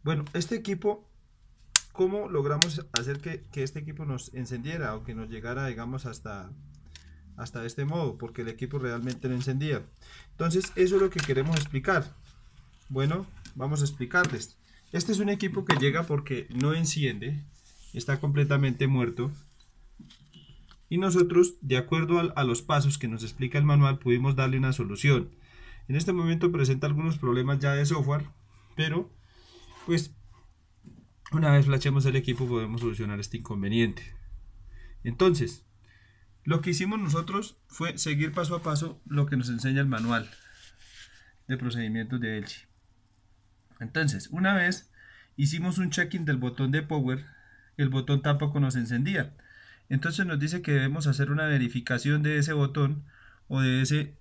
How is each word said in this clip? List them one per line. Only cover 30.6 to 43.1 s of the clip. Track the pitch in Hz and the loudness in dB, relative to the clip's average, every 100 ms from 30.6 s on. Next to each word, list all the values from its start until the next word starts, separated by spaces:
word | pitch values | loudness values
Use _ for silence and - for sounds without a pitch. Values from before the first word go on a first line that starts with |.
| _ _ - - _ _ - | _ _ -20 -20 _ _ -4
una | 151 156 | 2 6
vez | 143 | 8
flashemos | 139 135 143 139 | 8 4 2 4
el | 131 | 4
equipo | 131 131 123 127 | 2 0 -2 0
podemos | 117 110 117 | -2 -2 -2
solucionar | 117 104 104 104 | -4 -4 -4 -6
este | 101 117 | -6 -10
inconveniente. | - 104 98 113 113 - - - - - - - - - - - | -8 -4 0 2 2 0 -12 -16 -14 -16 -16 -20 -20 -18 -18 -8
Entonces, | 123 117 185 156 117 - _ _ - - _ _ - - | -8 4 4 4 -2 -6 _ _ -20 -20 _ _ -20 -12
lo | 147 165 | -2 0
que | 180 | 0
hicimos | 156 185 214 | 0 -2 -2
nosotros | 175 165 170 202 214 - _ | 0 0 0 -4 -6 -14 _
fue | - 170 - | -6 -6 -4
seguir | 160 147 156 | -2 0 -2
paso | 165 160 | -2 -4
a | 170 | -4
paso | 165 147 160 - | -2 -2 -2 -10
lo | - 147 | -4 0
que | 143 131 | 2 0
nos | 123 | 0
enseña | 117 131 135 | -2 0 2
el | 139 | 2
manual | 113 117 113 110 - - - - - - - - - - _ - | 0 0 -2 -4 -16 -20 -20 -20 -20 -20 -20 -20 -20 -20 _ -8
de | 127 | -4
procedimientos | 123 120 110 113 113 123 | -4 -4 -2 -4 -4 -4
de | 113 107 | -2 -4
Elche. | 101 - - _ _ _ _ | -8 -14 -20 _ _ _ _